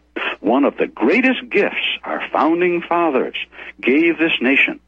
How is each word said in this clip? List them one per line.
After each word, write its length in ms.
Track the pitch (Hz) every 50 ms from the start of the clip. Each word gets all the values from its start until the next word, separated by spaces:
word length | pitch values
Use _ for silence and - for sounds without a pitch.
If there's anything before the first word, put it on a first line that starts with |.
| _ _ - - - - - -
"One 240 | - 101 123 139 139
of 120 | 107 -
the 120 | - 76 71
greatest 600 | - - 110 127 185 254 240 262 247 - - 113
gifts 500 | - - 175 - - - - - - -
our 200 | - - 80 - - -
founding 500 | - 101 131 156 170 170 180 175 175 170
fathers 540 | 170 - 170 175 170 160 131 120 - - - - - _ - - - - - -
gave 380 | - 113 135 156 170 170 160 151
this 140 | 165 160 - -
nation 400 | 117 127 139 - - - - - _